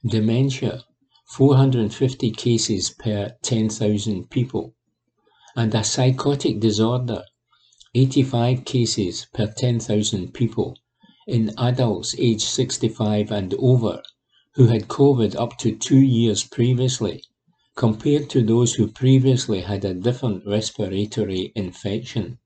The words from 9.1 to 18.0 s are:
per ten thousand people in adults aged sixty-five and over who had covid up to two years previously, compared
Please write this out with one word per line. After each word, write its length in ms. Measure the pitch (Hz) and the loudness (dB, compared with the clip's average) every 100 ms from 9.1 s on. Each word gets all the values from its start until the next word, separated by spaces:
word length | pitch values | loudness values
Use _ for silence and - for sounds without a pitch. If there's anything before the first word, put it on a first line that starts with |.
| - - | -4 -12
per 120 | - 107 | -4 -4
ten 340 | - 123 117 | -2 -2 -2
thousand 540 | 110 107 104 101 90 | 0 -2 0 -4 -8
people 420 | - 113 - - - _ _ _ _ - | -4 -4 -2 -6 -6 _ _ _ _ -4
in 260 | 120 110 107 | -2 -2 -2
adults 560 | 123 127 120 98 - - | -2 0 0 -2 -6 0
aged 240 | 123 110 | 0 2
sixty-five 920 | - - 127 - 113 - 107 107 104 | -2 -2 -4 -2 -4 -2 -2 0 -2
and 220 | 104 92 98 | -4 -4 0
over 420 | 131 127 110 - - _ _ _ _ - | 2 2 0 -6 -12 _ _ _ _ 4
who 120 | 120 | 4
had 200 | 113 - | 4 -2
covid 480 | - 139 131 107 - | 2 4 4 0 -2
up 200 | 117 - | -6 -4
to 160 | 120 107 | -4 -4
two 260 | - 135 | 2 4
years 420 | 135 117 117 107 | 6 4 2 0
previously, 800 | - - 120 123 127 127 104 - _ _ _ _ _ - | -4 0 2 2 0 -2 -4 -6 _ _ _ _ _ -2
compared 520 | 123 107 | 0 0